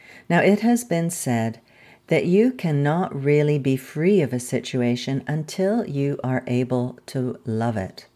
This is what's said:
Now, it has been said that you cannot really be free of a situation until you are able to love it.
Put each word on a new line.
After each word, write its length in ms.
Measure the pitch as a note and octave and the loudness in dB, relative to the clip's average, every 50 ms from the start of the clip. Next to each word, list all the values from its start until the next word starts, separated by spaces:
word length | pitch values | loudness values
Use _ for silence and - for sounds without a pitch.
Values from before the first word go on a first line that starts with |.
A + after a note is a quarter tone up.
| - - - - - - | -20 -20 -20 -14 -4 0
Now, 120 | F3 F3 | 2 4
it 200 | - E3+ G3+ G3+ | 4 4 4 4
has 240 | - A#3 A#3+ A#3+ A#3+ | 4 2 2 2 0
been 260 | - F3 E3 E3+ E3+ | -2 -2 0 0 -2
said 500 | F3 - - C3+ A#2+ A#2 A2+ A2+ A2+ - _ _ _ _ - - - _ _ | -4 -4 -4 -2 0 0 0 -2 -4 -8 _ _ _ _ -20 -20 -20 _ _
that 200 | - - G#3+ - | 0 0 0 2
you 260 | E3+ F3 G3+ A3 B3+ B3+ | 4 4 4 4 4 2
cannot 600 | - - E3+ D3+ C#3+ C#3+ D3 D3+ E3+ F#3+ - - | -2 -2 0 0 2 2 2 2 0 -2 -2 -4
really 440 | C#3+ C3+ C#3 D3 D3 D3 D3 D3 D3 | -4 0 2 4 4 4 2 2 0
be 180 | B2+ C3+ C3+ | 0 0 0
free 440 | C3 - - - D3+ D#3 F#3 G#3 G3 | -2 -2 -6 -6 -2 2 4 4 4
of 120 | D3+ B2 B2+ | 2 2 -2
a 60 | B2 | -4
situation 880 | A#2+ - - B2+ - - - C3 B2 A#2+ A#2+ B2 - - C3+ C#3 - | -6 -2 -4 -4 -4 -2 -2 -2 0 0 0 -2 -2 -4 -4 -4 -4
until 600 | - D3 D#3 D#3 D#3 - - F#3 F#3+ G#3 A#3+ - | -4 -4 -4 -6 -6 -4 -2 0 0 0 0 -2
you 340 | - D3 C#3 C#3 C#3 C#3+ - - | -4 -2 -2 -2 -2 -2 -4 -4
are 220 | B2+ C3 B2+ - | -2 -2 -2 -2
able 520 | - B2 B2 B2+ A#2+ B2+ B2+ A#2+ B2 - - - | -2 -2 -2 0 0 0 -2 -2 -2 -6 -12 -16
to 320 | - - C#3 B2+ B2+ - - - | -10 -6 -4 -4 -4 -6 -8 -8
love 320 | - A2 A2 A2+ A#2 A2+ | -6 -4 -2 -2 -2 -2
it. 300 | G#2+ F#2+ F#2 - - - _ _ | -2 -4 -6 -8 -14 -20 _ _